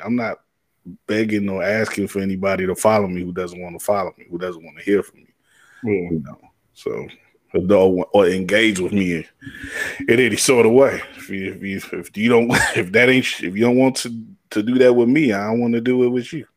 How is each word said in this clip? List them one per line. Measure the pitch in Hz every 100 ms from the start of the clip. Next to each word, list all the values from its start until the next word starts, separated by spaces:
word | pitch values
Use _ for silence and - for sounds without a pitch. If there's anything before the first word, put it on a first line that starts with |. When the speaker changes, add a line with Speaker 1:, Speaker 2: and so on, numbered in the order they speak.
Speaker 1:
I'm | 104 120
not | 110 - _ _ _ _ - - -
begging | 107 110 107 98
or | 95
asking | 90 107 107 - 98
for | 101
anybody | 98 95 98 95 92
to |
follow | 92 110 110 98
me | 90
who | 90
doesn't | 87 90 87
wanna | 90 85
follow | - 101 90 -
me, | -
who | 85
doesn't | 90 85
wanna | 160 78
hear | 98 101
from | - _
me. | _ _ _ _ _ _
Speaker 2:
Yeah. | 110 98 87
Speaker 1:
You | 82 69
know, | - _ _ _
so, | _ - - - - _ _ _
or, | 92 90 101 95 90 -
or | 101 90
engage | 95 92 104 113 95
with | 87
me | 101 92 82
in, | - _ - - - - - - -
in | 117
any | 120 101
sort | - 127 113
of |
way. | 123 135 90 - -
If | -
you, | 98 95
if | 92
you, | 98 98 - 87
if | 87 98
you | 113
don't, | 120 117
<laughs> | 120 - -
if | 92
that | 110 123
ain't, | 131 -
if | - 87 95
you |
don't | 120 123
want | 131 127
to, | 120 113 110 - _
to | 107
do | 107 127
that | 127
with | 123 117
me, | 147 143
I | 98 104
don't | 117
wanna | 120 117
do | 120 127
it | 123
with | 123 117
you. | 160 110